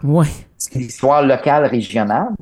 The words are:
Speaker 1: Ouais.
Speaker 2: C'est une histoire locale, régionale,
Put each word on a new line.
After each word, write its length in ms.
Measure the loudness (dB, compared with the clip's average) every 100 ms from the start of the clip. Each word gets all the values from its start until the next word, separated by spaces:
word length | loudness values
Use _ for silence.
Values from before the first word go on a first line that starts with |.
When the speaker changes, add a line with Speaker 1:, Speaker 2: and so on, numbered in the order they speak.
Speaker 1:
Ouais. 240 | 0 2 0 -2 -16 -14
Speaker 2:
C'est 180 | -10 -8
une 60 |
histoire 420 | -10 -2 2 4
locale, 420 | 4 2 2 2 2
régionale, 640 | 0 -2 -2 -2 -2 -2 -8